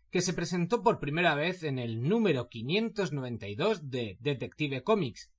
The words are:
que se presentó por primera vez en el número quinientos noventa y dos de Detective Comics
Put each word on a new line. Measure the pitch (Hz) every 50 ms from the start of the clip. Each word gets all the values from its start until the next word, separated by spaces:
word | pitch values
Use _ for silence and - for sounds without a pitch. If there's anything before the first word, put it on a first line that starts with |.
| _ _
que | - 185
se | 175 185 170
presentó | - 175 - 175 180 175 170 233 226
por | 185 233 254 -
primera | - 147 143 165 180 170 151
vez | 143 151 175 175 180
en | 160 151 135 127
el | 123 117 113 113
número | 120 143 208 233 220 196 147 127 120 -
quinientos | - 117 110 131 170 208 226 226 - 214 196 160 151
noventa | 143 131 123 120 113 107 101
y | 104
dos | 107 160 214 220 180 156 135
de | 123 123 117 104 90 85
Detective | 117 143 143 117 131 110 - - 151 143 135 131
Comics | - - 220 208 170 123 95 - - - _